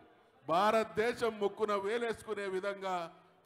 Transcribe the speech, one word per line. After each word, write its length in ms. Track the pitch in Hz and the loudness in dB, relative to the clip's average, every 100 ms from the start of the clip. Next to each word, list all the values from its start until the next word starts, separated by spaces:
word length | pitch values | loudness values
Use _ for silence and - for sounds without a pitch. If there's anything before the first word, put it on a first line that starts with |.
| - - _ _ - | -18 -20 _ _ 0
భారతదేశం 880 | 165 208 220 220 170 226 240 233 220 | 4 6 4 2 0 0 0 -2 0
ముక్కున 360 | 202 202 214 | -2 0 0
వేలేసుకునే 720 | 202 196 233 233 214 - 202 202 | 0 0 -2 -2 -4 -6 -6 -4
విధంగా 680 | 185 202 196 190 180 165 - - _ | -2 -2 -4 -4 -4 -4 -10 -20 _